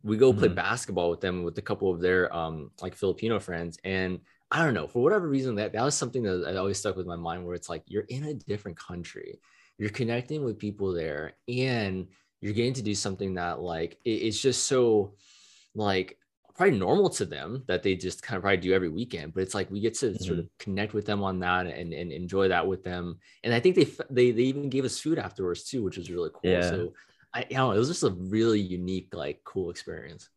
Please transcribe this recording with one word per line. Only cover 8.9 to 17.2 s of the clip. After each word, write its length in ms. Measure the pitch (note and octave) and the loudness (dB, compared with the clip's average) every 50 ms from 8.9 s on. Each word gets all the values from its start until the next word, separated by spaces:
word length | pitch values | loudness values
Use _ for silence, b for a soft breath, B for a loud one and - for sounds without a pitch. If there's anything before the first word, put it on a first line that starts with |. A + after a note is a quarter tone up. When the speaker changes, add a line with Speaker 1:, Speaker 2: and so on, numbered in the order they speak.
| F2 F2 E2+ - - - G1+ - - _ b b b b b b b | -10 -10 -10 -12 -14 -14 -14 -14 -16 _ b b b b b b b
Speaker 1:
You're 120 | - G#2 G#2 | -6 -6 -6
connecting 520 | G#2 - B2+ A2+ A#2 A#2+ B2 - D3+ D#3 C#3 | -2 -2 -2 -2 -2 -4 -4 -4 -6 -4 -2
with 120 | B2 G#2+ - | -4 -4 -4
people 340 | - G#2 G2+ - G2 F#2+ F2+ | -6 -6 -4 -2 -4 -2 -2
there, 400 | E2+ D#2+ D#2 D2 D2 D#2 D#2+ - _ _ - | -2 -4 -4 -4 -6 -8 -10 -12 _ _ -6
and 580 | B2 B2+ B2+ C3 B2 A#2 G#2+ F#2+ F#2 F#2 F2+ b b b b b b _ | -2 0 0 0 0 0 0 -2 -2 -4 -6 b b b b b b _
you're 120 | - G2+ G#2 | -6 -4 0
getting 200 | A2 A#2 B2 C3 | 0 0 0 0
to 80 | B2+ | -2
do 140 | G#2 G#2 G#2 | -2 -2 -2
something 380 | G2+ - G#2 F#2+ F#2+ G2+ F#2+ F#2 | -2 -2 -4 -4 -4 -4 -4 -2
that, 240 | F2+ F2 F2 E2+ - | -2 -2 -4 -4 -4
like, 360 | F2 F2+ E2+ D#2+ E2 E2+ - _ _ | -4 -4 -2 -2 -4 -4 -6 _ _
it, 40 | A#2+ | -2
it's 320 | A2 G2+ - A2 G#2 - | -2 0 0 -2 -2 2
just 240 | - C3+ B2 - - | 2 2 2 2 0
so, 480 | - C#3 C3 B2 A#2 A2 G#2+ F#2+ G2+ - b b b b b b b b b b b _ | 2 4 4 6 6 6 4 4 2 -4 b b b b b b b b b b b _
like, 420 | G#2+ G#2+ G2+ F#2+ F#2+ F#2+ - - _ _ _ _ _ _ _ _ | -2 0 2 2 2 0 -2 -8 _ _ _ _ _ _ _ _
probably 220 | - F3+ G3 D3+ | 4 4 4 4
normal 320 | G2+ F#2 F#2 C3+ G3 G3+ F3+ | 4 4 4 4 4 4 4
to 140 | - - | 2 0